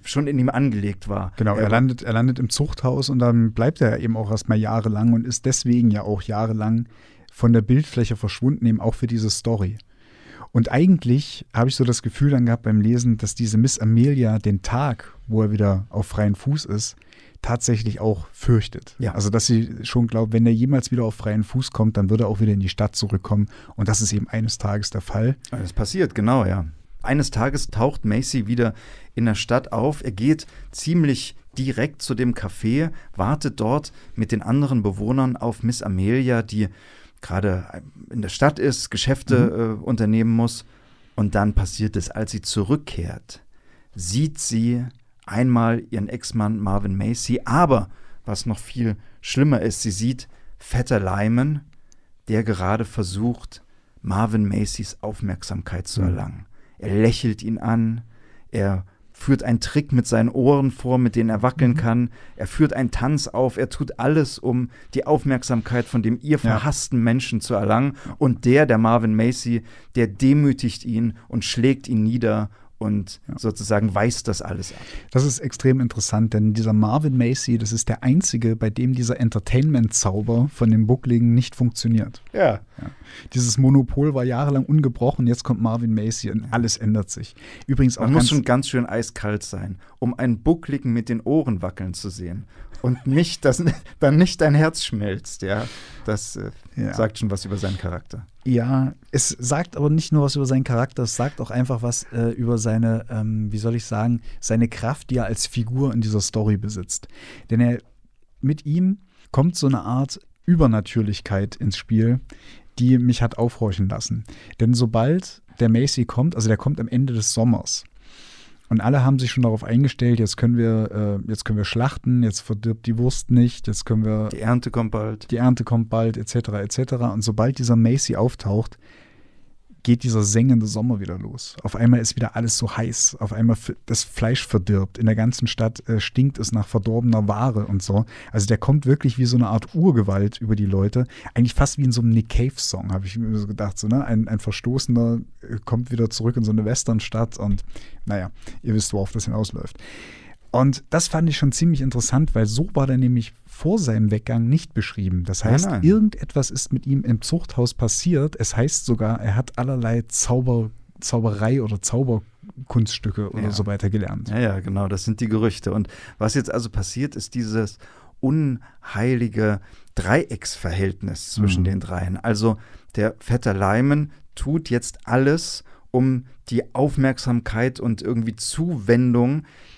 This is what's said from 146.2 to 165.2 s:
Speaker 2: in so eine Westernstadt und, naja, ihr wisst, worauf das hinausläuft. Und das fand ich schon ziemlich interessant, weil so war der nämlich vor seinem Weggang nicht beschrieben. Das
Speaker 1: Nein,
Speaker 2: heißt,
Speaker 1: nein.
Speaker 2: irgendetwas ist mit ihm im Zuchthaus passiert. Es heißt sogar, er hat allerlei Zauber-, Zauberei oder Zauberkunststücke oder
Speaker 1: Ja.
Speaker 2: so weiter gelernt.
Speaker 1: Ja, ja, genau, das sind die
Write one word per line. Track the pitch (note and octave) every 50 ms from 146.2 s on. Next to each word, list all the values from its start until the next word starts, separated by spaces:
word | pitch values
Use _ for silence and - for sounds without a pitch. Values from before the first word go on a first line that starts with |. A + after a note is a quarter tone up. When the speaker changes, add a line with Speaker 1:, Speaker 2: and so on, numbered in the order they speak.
| A2+ A#2 A#2+ A#2+
Speaker 2:
in | A2+
so | G#2+
eine | G#2+ A2 G#2+
Westernstadt | G#2+ B2 - - - A2+ A2 - - - A2+ A#2 A#2 -
und, | - G2 G2+ G2 - - - - - - - - - -
naja, | - G2+ G2 F2+ F2+ - - - - - -
ihr | - A2+
wisst, | G#2+ G#2+ G#2 - -
worauf | G2+ F#2+ -
das | - A2 -
hinausläuft. | A2 A2+ A2 G#2+ - - - - - - - - - - - - - - - - - - - - -
Und | - B2+ C3 C#3 C3 - - -
das | - E3 - -
fand | - D#3+ E3 E3
ich | C#3+
schon | - D3+ C#3
ziemlich | - - E3 E3+ E3 C3+
interessant, | C3 C3 B2 A#2+ - - - C3+ D#3 - -
weil | A#2 A2
so | G#2 A2 B2+ E3+ G3 -
war | C#3+ C#3
der | C3+ C3
nämlich | B2 B2+ B2 B2 A#2+ A2+ - - - -
vor | - - - - D#3+ G#3
seinem | A3+ E3+ B2 A2 A2 A2 G#2
Weggang | G#2+ G#2+ - - A#2+ A#2 A#2 A#2
nicht | C#3+ E3 - -
beschrieben. | - A2+ G#2 - - A2 G2 F#2 F2+ F2+ F2
Das | G2 F#2 -
Speaker 1:
Nein, | - A2 A#2+
Speaker 2:
heißt, | D3 F#3
Speaker 1:
nein. | G3 F#3+ G2
Speaker 2:
irgendetwas | F2 D#3+ G3+ A3 G#3+ G#3+ - - - - - D3 B2+ -
ist | - C3 - -
mit | C3+ B2 -
ihm | C#3 C3+ C#3
im | - A#2+ A#2 A2
Zuchthaus | - - E3 E3+ - - - B2 B2 B2 -
passiert. | - A#2+ A2 - - - F3 F3+ C#3 C#3 D3+ - -
Es | A2+ - -
heißt | A2 A#2+ D3+ - - -
sogar, | - A#2+ G#2+ A2 G#2+ A2+ -
er | - A2 G2
hat | A#2 B2 - - -
allerlei | B2 C3+ C3+ B2+ A#2 A2+ A#2 A#2 A2+
Zauber-, | - - - - - B2 B2+ B2+ B2+ A#2+ A#2 A2 A2 - - - - _ -
Zauberei | - - - A#2+ A2 A2 G#2 G2+ G#2+ A2+ C3 C#3
oder | A#2 G#2+ G#2+ G2
Zauberkunststücke | - - - A#2+ C3+ B2+ A#2 G#2+ - - - _ - - - - C3 - - B2 A2 G#2+ - - - G#2+ F#2+ G#2 G#2 F#2+
oder | - A2
Speaker 1:
Ja. | G#2 G#2
Speaker 2:
so | G2+ G2+ G2
weiter | G2+ G2+ G2 - G2
gelernt. | G#2 G#2+ G2 E2+ - G2+ G#2+ -
Speaker 1:
Ja, | G#2+ A#2
ja, | B2 G#2+ F#2+ F#2+
genau, | F#2 G2+ F#2+ G2 G2+
das | F#2+ G2+ F#2 -
sind | A2+ G#2+
die | G#2